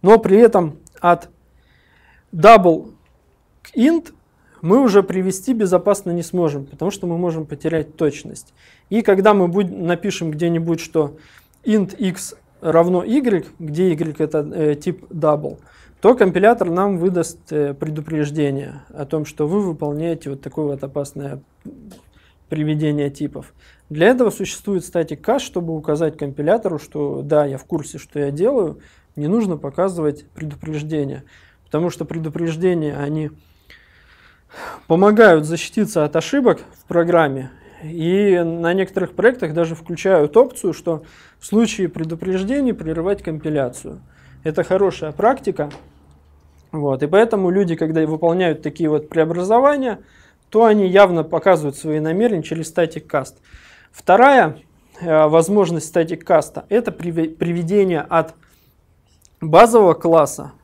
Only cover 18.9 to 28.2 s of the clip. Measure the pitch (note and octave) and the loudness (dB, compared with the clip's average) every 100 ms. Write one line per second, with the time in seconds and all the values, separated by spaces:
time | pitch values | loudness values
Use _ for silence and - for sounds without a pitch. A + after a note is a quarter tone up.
18.9 | - C#3 D#3+ D3 - D3+ G3 G3 D#3 D3+ | -14 -8 -6 -6 -6 -4 -2 -4 -6 -6
19.9 | D3 E3 D#3+ C#3 C3+ - - D3+ C#3 C#3+ | -6 -6 -6 -8 -12 -12 -8 -6 -6 -8
20.9 | C#3+ C#3+ - C#3 C#3 _ _ - - - | -8 -10 -10 -12 -14 _ _ -20 -20 -20
21.9 | - _ _ _ _ _ D#3 D3+ D3+ D3+ | -20 _ _ _ _ _ -6 -4 -2 -2
22.9 | D3 C#3+ C#3 D3 D3 C3+ _ _ _ _ | -2 -6 -6 -10 -10 -20 _ _ _ _
23.9 | D3+ F3+ B3+ A#3 - G3 - - F#3+ - | 0 2 4 0 -2 -10 -8 -6 -6 -4
24.9 | F3 D#3+ D3+ - C4 B3+ F#3 E3+ D#3+ D3+ | -4 -4 -6 -2 -2 -2 -8 -6 -8 -4
25.9 | D3+ D#3+ D#3 C#3+ C#3 D3 A3+ G#3+ D#3 - | -2 -2 -4 -10 -6 -2 0 -2 -8 -10
26.9 | D3 C#3+ C#3+ C#3+ D3+ C#3+ C3+ - E3 C#3 | -8 -8 -8 -2 0 0 -4 -8 -8 -8
27.9 | D3+ - D3 | -16 -12 -6